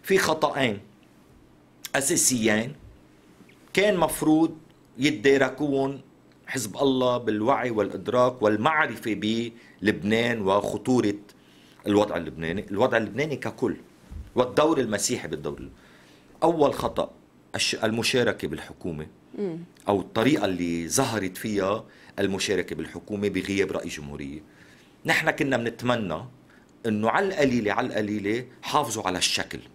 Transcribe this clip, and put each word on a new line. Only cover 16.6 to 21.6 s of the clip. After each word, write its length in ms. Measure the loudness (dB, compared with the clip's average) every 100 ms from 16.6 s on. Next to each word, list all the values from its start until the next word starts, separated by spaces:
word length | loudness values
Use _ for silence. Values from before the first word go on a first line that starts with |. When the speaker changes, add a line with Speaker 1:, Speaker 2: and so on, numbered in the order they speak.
| 2
Speaker 1:
خطأ 360 | 2 -4 -2 -4 -8 -20 -20 _
الش-، 300 | -2 -2 0
المشاركة 640 | 0 0 0 2 2 0 -6
بالحكومة، 580 | -8 -10 -10 -8 -8 -10 -16 _ -8
Speaker 2:
مم. 200 | -6 -6 -14 -10 -2
Speaker 1:
أو 120 | -2
الطريقة 440 | 0 0 2 2
اللي 440 | 0 -2 -2 -2 -2
ظهرت 480 | 0 0 -2 -4 -6
فيها 480 | -4 -2